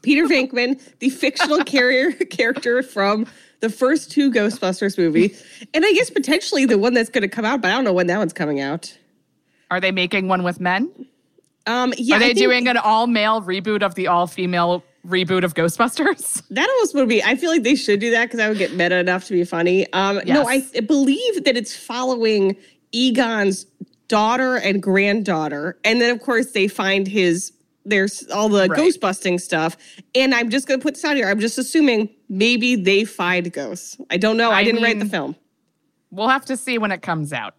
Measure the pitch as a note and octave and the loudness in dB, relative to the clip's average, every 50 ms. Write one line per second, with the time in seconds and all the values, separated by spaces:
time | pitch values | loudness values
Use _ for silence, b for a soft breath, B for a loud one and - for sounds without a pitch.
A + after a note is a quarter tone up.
0 | - A#3 C#4 C#4+ E4 C#4 E4+ C4+ C4 C4 - A#3 A#3+ B3 C4+ C4 B B B _ | 2 2 2 2 4 2 2 2 0 0 -2 -2 0 -2 -2 -6 B B B _
1 | A#3+ C4+ C4 - - C4 C4 - F4 - D4+ E4 D4 - - C4+ B3 B3 C4 B3+ | -2 -2 -2 0 -2 -2 0 0 0 2 2 0 0 0 2 2 2 4 2 2
2 | C4 F4 C#4 - F#4 - - - A#3 A3+ C4+ C#4+ - A#3+ A#3+ B3+ C4 C4 - G3+ | 2 0 -2 -2 -6 -8 -2 -2 -2 -2 -2 -2 -2 -2 0 0 -2 -4 -4 -2
3 | G3 G3 G#3 G#3+ A#3 B B B B B B B - A3+ G#3+ - B3+ C4 D#4 D4+ | 0 0 0 0 -2 B B B B B B B -6 -6 -2 0 2 2 2 0
4 | - - - D4 C#4+ C#4 A3+ A3+ G#3 G#3 G3+ - - F#3 F3+ - G#3 G3 G3 - | -2 -2 0 2 2 2 2 2 0 0 -2 -2 -2 -4 -2 -2 -2 -4 0 0
5 | F3 E3 D3+ E3 F3+ G3+ B B B B B B A3+ B - D#4 E4 G#4+ F#4 F#4+ | 0 2 4 4 2 2 B B B B B B -18 B -2 0 2 4 4 2
6 | B4 - - - C4+ B3+ D4+ F#4 - - - C#4+ C4 A#3+ A#3 G3 G3+ A#3+ B3 A#3+ | 2 0 -2 -4 0 0 0 0 0 -2 0 0 2 4 4 4 2 2 2 2
7 | A3+ A3+ - B3 G3+ G3 - A#3 G#3+ G#3+ C4+ C4+ - F#3 G3+ C4 C4 G#3+ F#3 F#3 | 0 0 -2 -2 -2 -2 -4 -4 -2 -2 -2 -2 0 0 0 0 0 2 2 2
8 | F3+ F3 F3 G#3 G#3 D#3+ D#3 - E3 D3+ D3 C#3 C#3 C#3 D3+ E3+ - - - _ | 2 2 0 0 -2 -4 -4 -4 -4 -4 -2 -4 -4 -4 -6 -6 -8 -14 -20 _
9 | _ _ _ _ _ _ _ _ _ _ _ _ _ _ F3+ F#3 F#3 F#3+ F#3+ F#3 | _ _ _ _ _ _ _ _ _ _ _ _ _ _ -4 -2 0 -2 0 0
10 | F3+ F3 - G3 F#3+ F#3 F#3 F#3 F3+ F3 F3 - F3+ F3+ F3+ G3 B3+ F4 - - | -2 0 0 -2 0 0 0 0 0 -2 -4 -2 -2 -2 0 0 -2 -4 -6 -14
11 | - _ _ _ _ _ _ _ _ _ _ _ _ G#3+ A#3 B3 B3 B3+ A#3+ - | -20 _ _ _ _ _ _ _ _ _ _ _ _ -4 -2 0 0 -2 -2 -2
12 | A#3+ A#3+ D4+ G#3+ A#3+ A#3+ A#3 G#3 B3 B3 B3 B3 B3 B3+ A#3+ A#3 - G#3+ A3 A3 | 0 2 4 4 4 4 4 4 4 4 2 2 2 0 0 0 2 2 2 2
13 | A#3 A#3+ A#3 G#3+ G#3 G#3+ A3 A3+ G3 F3 F#3 G3 F3+ G#3+ G#3+ G3+ G3+ F#3+ E3+ F#3+ | 2 2 0 0 2 2 0 0 -2 -4 -6 -4 -2 -2 -2 0 -2 -2 -2 -2
14 | F#3 F3+ F3 F3 F3+ F3 - - F#3 F3+ F3+ F3 E3+ F3 F3 F3+ - _ _ _ | -2 0 2 2 0 -2 -4 -6 -4 -2 0 0 0 0 0 -2 -4 _ _ _
15 | - F3 F3+ F#3 F#3 E3 F#3 F#3 F3+ F3+ D#3 F3 E3 E3+ E3 - A#3 A#3+ - - | -8 -4 -2 -2 0 0 0 0 0 0 0 0 0 0 2 0 0 0 0 0
16 | D4+ G4 F4+ - - - - - - _ - A#3 E4 A#4 C5+ B4+ A4 D#4 - C#4+ | 0 0 0 -2 -6 -8 -8 -8 -8 _ -4 -2 0 2 2 2 2 2 2 0
17 | C4 A3 A#3+ G#3 - G#3 B3 C4 F4 E4+ E4 E4 A3 A#3+ D4 - - - G#3 G3+ | 2 2 2 2 2 2 0 0 0 0 0 2 2 2 2 2 2 0 0 0
18 | G#3+ A#3 A#3 A3+ A#3+ A#3 B3 A3+ A3 G#3+ G#3+ G3+ F#3 - - F3+ F3 F3 F3+ F3+ | 2 0 2 0 0 -2 -2 -2 -2 0 0 -2 -2 -2 0 0 0 2 2 2
19 | F3 F3+ F3+ F#3 - - G3+ F3 F3 F3 - E3+ E3+ F3 F3+ F#3+ - - - F#3 | 2 0 -2 -2 -4 -2 0 0 0 0 -2 0 0 2 2 2 0 0 -2 -2
20 | F#3+ G3 G3+ G3 - - C4 D4 C#4 A#3+ C4 C4+ C4 - - A#3+ A3 G#3+ D#4+ C#4 | 0 0 0 -2 0 2 2 2 2 2 0 -2 -2 -2 -6 -6 -2 0 2 2
21 | C#4 C4 C#4 G4+ B4 B4 G#4 F4 - C#4+ B3+ A#3+ G#3+ - - - - - A3 A#3+ | 4 2 2 2 0 -2 -2 0 0 0 0 0 -4 -8 -12 -16 -14 -10 -8 -4
22 | B3+ B3+ C4 A#3+ A3+ A3 G#3+ G#3 G3 F#3+ G3 b b b b b b _ - A#3 | -4 -4 -2 0 0 0 2 2 2 0 0 b b b b b b _ -4 0
23 | B3+ C4 A3+ A#3+ B3 A3+ A3+ G#3+ G3 G3 F#3+ F#3+ - _ _ _ - _ _ _ | 0 2 2 2 0 0 0 0 0 0 -2 -2 -8 _ _ _ -20 _ _ _
24 | _ _ A3 G#3 G#3+ A3 A#3+ C4 C4 B3+ B3+ A#3+ - G3 G3 G3+ F#3 G3 F#3+ G3 | _ _ 0 2 2 2 0 0 0 0 -2 0 0 0 -2 0 0 2 2 2
25 | G3 G3+ G3+ A3+ G3+ G#3 F3 D#3 D#3 D3 D3 C#3+ D3 - - _ - G#3+ A3+ B3 | 2 2 0 0 0 -2 -2 -2 -2 -4 -6 -6 -6 -8 -8 _ -2 0 2 2
26 | A#3 A#3+ A#3+ A#3 - C#4 B3 A3+ B3+ - - G#3 F#3+ G3+ - - G3 G3 G3 G3 | 2 2 0 -2 -2 0 0 0 0 0 0 0 0 0 0 -2 -2 0 0 0
27 | G3 F#3+ G3+ G#3+ F#3 F3 E3 F3+ - - _ _ _ _ _ _ _ G3 G#3 G3 | 0 0 0 2 2 2 2 0 -4 -10 _ _ _ _ _ _ _ -2 0 0
28 | F#3+ G#3 - - - - - G3+ G#3+ G#3+ G3+ G3+ F#3+ F#3 F#3+ C#4+ D#4 F#4 - - | 0 0 -4 -8 -10 -6 -4 -2 0 2 4 4 4 4 2 4 2 2 2 2
29 | - F#3+ F#3+ - - F#3+ F3+ F3 - - F3+ D#3+ D#3 E3 - B B B B B | -2 -4 -4 -2 -2 -2 -2 -2 -4 -4 -2 -2 -2 -2 -4 B B B B B
30 | B _ - B3+ C4 C4+ C4 A#3 B3 A#3 G#3 C#4 C4+ - C4+ C4 - D4+ D4 - | B _ 0 0 2 2 2 0 0 0 -2 -2 0 0 -2 -2 -2 -4 -4 -2
31 | - D4+ D4 C#4 A3+ F#3+ G3+ A3 G#3 A3+ - - B3+ C4 - E4 D4 C#4 A#3 G#3+ | -4 -2 0 0 0 0 0 0 -2 -2 -2 -4 -6 0 2 2 4 4 4 2
32 | G#3+ G#3 _ _ _ _ F#3+ F#3+ G#3+ A#3 B3 A#3 A3+ B3 B3+ A3 F3+ F#3+ G3 G3 | 0 -4 _ _ _ _ -2 0 2 2 2 0 0 0 0 0 2 2 2 2
33 | A3 G#3 - - F3+ F3 F3+ F3+ F3 F3 - D3 C#3 A2+ D#3 F3+ - - - - | 0 -2 -4 -4 -2 0 0 -2 -2 -4 -8 -8 -8 -8 -10 -12 -14 -18 -18 -18
34 | - _ - F3+ G3+ A3 A3 A3+ A#3 A#3 G#3+ G3 G#3 A#3 A3+ A#3 A3+ A#3 A3 G#3 | -8 _ -2 0 0 0 2 2 2 2 2 2 2 2 2 2 0 0 0 -2
35 | G#3 G#3 G3+ F3 C#3 C3+ D#3 _ _ _ _ _ _ _ _ _ _ _ _ _ | -4 -4 -4 -6 -6 -6 -10 _ _ _ _ _ _ _ _ _ _ _ _ _
36 | _ _ - F#3 G#3+ B3 C4 C4+ C4+ - C4 B3 - C4 B3 A3+ G#3+ G3+ F#3+ F3 | _ _ -8 -4 0 0 0 0 -2 -6 -8 -8 -4 -4 -2 -2 -2 -2 -4 -6
37 | - - E3+ D#3+ D3+ C#3+ D3+ A#2+ G#2+ G2 _ | -6 -6 -4 -4 -4 -6 -8 -10 -10 -10 _